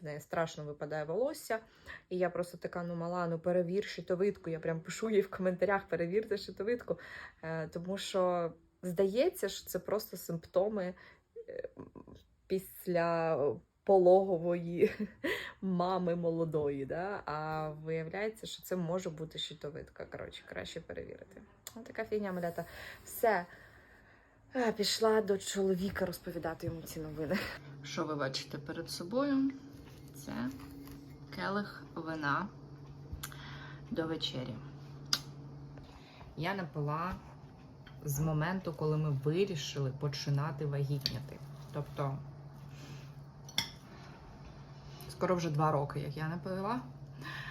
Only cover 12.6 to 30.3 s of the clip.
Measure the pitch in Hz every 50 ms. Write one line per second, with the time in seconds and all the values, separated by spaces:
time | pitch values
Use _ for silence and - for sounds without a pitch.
12.6 | 185 - - - - - 175 170 170 170 170 165 165 165 160 123 139 143 113 170
13.6 | - _ _ _ - - 196 190 180 180 185 196 196 196 185 160 165 175 175 180
14.6 | 170 170 175 170 185 208 - - 214 - - - - 339 427 - - - - -
15.6 | - 190 185 175 175 180 190 185 180 170 170 175 170 170 165 165 165 160 151 156
16.6 | 147 143 143 139 135 131 151 160 180 196 208 - - - 147 151 156 156 156 156
17.6 | 156 156 151 151 156 160 160 160 160 160 175 196 208 220 220 - - 170 - -
18.6 | - - 185 185 175 160 175 185 185 180 156 156 160 156 - 160 - - 156 160
19.6 | - 147 156 - 67 - - - - - - - - - - - - - - -
20.6 | - 170 - 165 - - - - - - - - - - - - - - - -
21.6 | - - - 226 233 - - - 220 220 214 214 208 196 180 175 175 170 170 -
22.6 | 165 - - - - - - - - - - - - 226 208 180 180 - - -
23.6 | - - - - - - - - - - - - - _ _ _ - - - 262
24.6 | 240 220 214 214 202 - - - 226 220 220 220 208 190 202 196 - - - 196
25.6 | 190 190 190 175 190 196 - - 190 180 175 - - 185 165 170 160 165 165 -
26.6 | 170 170 165 165 151 - - 165 156 156 151 151 156 139 185 208 - - - -
27.6 | - - - - - - - 185 160 151 151 143 139 135 139 - - - - 147
28.6 | - - 160 165 165 - - - 175 175 220 254 285 285 277 269 269 277 - -
29.6 | - - - - - - - - - - - - - -